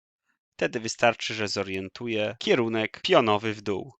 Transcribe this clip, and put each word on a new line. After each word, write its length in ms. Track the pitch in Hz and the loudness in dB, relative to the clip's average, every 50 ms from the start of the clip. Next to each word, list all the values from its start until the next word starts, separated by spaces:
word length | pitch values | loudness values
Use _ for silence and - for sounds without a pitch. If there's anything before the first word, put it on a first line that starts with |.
| _ _ _ _ _ _ _ _ _ _ _ | _ _ _ _ _ _ _ _ _ _ _
wtedy 260 | - 175 - 95 117 | -4 -2 -2 -2 -2
wystarczy, 540 | 110 110 - - - 120 113 - - - 113 | -4 -6 -2 2 2 2 2 2 -2 -6 -4
że 140 | 110 107 98 | -2 -4 -2
zorientuję 880 | - 104 98 98 95 95 95 95 - - 120 117 110 107 107 104 104 - | -2 -4 -4 -4 -4 -6 -6 -8 -10 -10 -6 -4 -2 -2 -2 -4 -4 -4
kierunek 640 | - 208 196 135 117 113 113 110 110 - - - | 0 2 2 2 2 2 0 0 -2 -2 -4 -4
pionowy 520 | - 180 185 160 123 110 104 101 110 113 104 | 0 4 4 6 6 6 4 2 2 -2 -4
w 80 | 107 | -4
dół. 320 | 104 104 101 95 104 135 - _ | -4 -4 -4 -4 -4 -8 -14 _